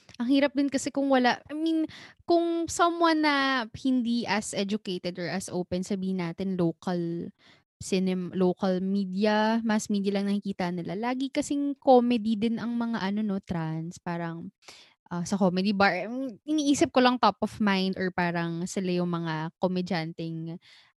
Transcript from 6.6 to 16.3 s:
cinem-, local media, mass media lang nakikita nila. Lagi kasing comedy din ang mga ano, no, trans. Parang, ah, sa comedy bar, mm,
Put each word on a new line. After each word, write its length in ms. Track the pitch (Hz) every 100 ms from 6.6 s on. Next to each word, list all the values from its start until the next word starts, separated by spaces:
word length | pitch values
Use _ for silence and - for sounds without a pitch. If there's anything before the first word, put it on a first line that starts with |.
| 170 - - 175 170 170 196 - _ _ _ -
cinem-, 480 | - 190 185 185 175 185
local 400 | 185 175 196 180
media, 800 | 190 202 185 185 214 214 214 226 226
mass 240 | 214 -
media 240 | 202 196 196
lang 160 | 202
nakikita 400 | 202 196 190 180
nila. 240 | 180 165 185
Lagi 320 | 240 254 269
kasing 480 | 294 277 285 285 277
comedy 640 | 277 247 240 240 214 214
din 160 | 226 226
ang 160 | 233
mga 320 | 233 233 226
ano, 160 | 190 208
no, 220 | 214 196
trans. 560 | - 170 160 160 165 -
Parang, 560 | 175 170 170 165 190 _ - - - _ -
ah, 160 | 175 170
sa 80 |
comedy 400 | 202 190 185 196
bar, 320 | 196 196 175 196
mm, 400 | 254 269